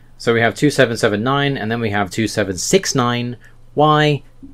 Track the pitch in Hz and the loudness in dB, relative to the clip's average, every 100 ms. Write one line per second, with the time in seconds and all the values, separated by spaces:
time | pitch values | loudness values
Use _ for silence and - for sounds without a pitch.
0 | - - - 117 117 98 151 135 123 113 | -20 -8 -2 2 2 2 0 2 0 2
1 | 117 104 117 139 143 139 107 117 113 104 | 0 0 -2 0 -2 -4 -4 -4 -2 -2
2 | 95 - 110 - 98 90 - 190 - 139 | -2 -2 -4 -2 -4 -4 0 0 0 -2
3 | 120 120 120 117 - - - - 151 151 | -2 -2 -6 -10 -18 -20 -8 2 4 4
4 | 151 143 - - - | 4 0 -6 -20 -20